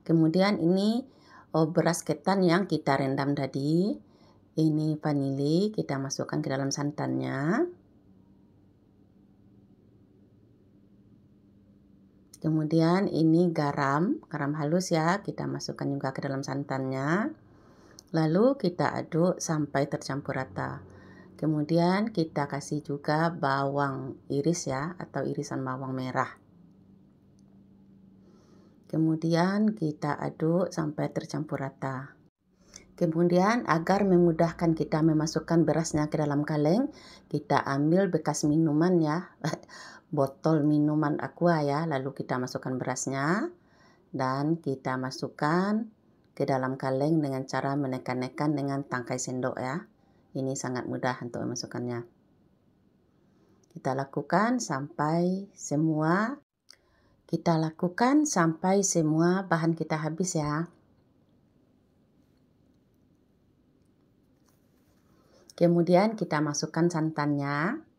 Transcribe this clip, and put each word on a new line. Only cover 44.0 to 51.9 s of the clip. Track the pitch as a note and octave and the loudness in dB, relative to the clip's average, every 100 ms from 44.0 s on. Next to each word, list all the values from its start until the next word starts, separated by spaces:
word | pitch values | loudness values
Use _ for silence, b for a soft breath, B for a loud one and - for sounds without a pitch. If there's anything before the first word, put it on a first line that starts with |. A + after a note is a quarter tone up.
| _ | _
dan | - C3 C3 D3 E3 | -4 -2 0 0 -2
kita | D3 C3 - C3 | -2 -4 -4 -4
masukkan | C3 - C3 - D3 E3+ G3 G#3+ A#3+ _ _ _ _ - | -4 -6 -10 -2 0 2 2 0 -4 _ _ _ _ -6
ke | |
dalam | C3+ C3+ C3 C3 | 0 0 0 -4
kaleng | C3+ C3 C#3+ D#3+ | -2 0 2 2
dengan | D3 C3+ C3+ | 0 -4 -4
cara | C3 C#3 | -4 -2
menekan-nekan | C#3 C#3 B2+ - B2+ B2+ B2+ D3+ | -2 -2 -4 -4 -4 -4 -2 -2
dengan | D3 C#3 C#3 | 0 -2 -4
tangkai | C#3+ B2+ B2 B2+ | -4 -6 -4 -6
sendok | - B2+ B2+ - | -6 -4 -4 -4
ya. | B2+ D3 G#3+ _ b b b - | -6 -6 -8 _ b b b -6
Ini | C3 | -6
sangat | C3 C#3 B2+ | -4 -6 -6
mudah | - B2 B2+ B2 | -6 -4 -4 -4
untuk | A#2+ A#2 | -8 -8
memasukkannya. | A#2+ A#2+ A#2+ B2 A#2+ | -6 -6 -8 -8 -6